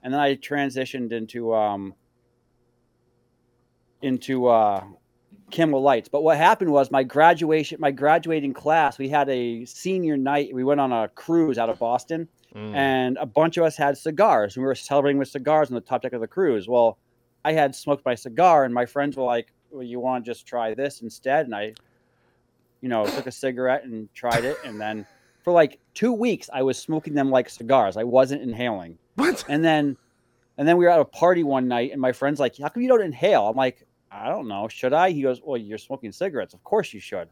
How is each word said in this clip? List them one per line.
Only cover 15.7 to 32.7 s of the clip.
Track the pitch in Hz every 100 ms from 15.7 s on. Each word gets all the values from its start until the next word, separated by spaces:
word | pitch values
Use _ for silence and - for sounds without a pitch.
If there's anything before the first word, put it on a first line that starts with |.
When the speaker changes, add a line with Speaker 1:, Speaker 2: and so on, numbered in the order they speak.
Speaker 1:
on | 120
the |
top | - 123
deck | 127
of | 123
the | 110
cruise. | - 185 113 95
Well, | 120 117 107 _ _ _ _
I | 151
had | 156 143 131
smoked | - 143
my | - 117
cigar, | 131 113 180 160
and | 131
my | 120 123
friends | 143 143 135
were |
like, | 127 120 113 _ _
"Well, | 143
you | 123 123
wanna | 127 127
just | 117 117 -
try | 120 113
this | 110 139 -
instead?" | 117 - 131 143 139
And |
I, | 107 107 110 _ _ _ _ _ _ _ _ _ _
you | 127
know, | 117 104
took | 135 131
a |
cigarette | - 135 123 127 135
and | 127 113 107
tried | - 123 117
it. | 123 156
And | 131 107
then | 107 110 101 _ _ _
for, | -
like, | 175 151 - _
two | - 226
weeks, | 233 240 185 -
I | 135
was | 135 127
smoking | - 156 160
them | 147 135
like | 131 123
cigars. | - 117 135 104 95
I |
wasn't | 120 123 131 139
inhaling. | 123 110 123 104 85 85 _ -
Speaker 2:
What? | 151 - -
Speaker 1:
And | 147
then, | 165 156 147 131 _ _ _ _ _ -
and | 143
then | 175
we | 175
were |
at | 170
a | 170
party | - 175 180
one | 156 135 127
night, | 120 123
and | 139
my | 127
friend's | 123 139 147
like, | 131 -
"How | 143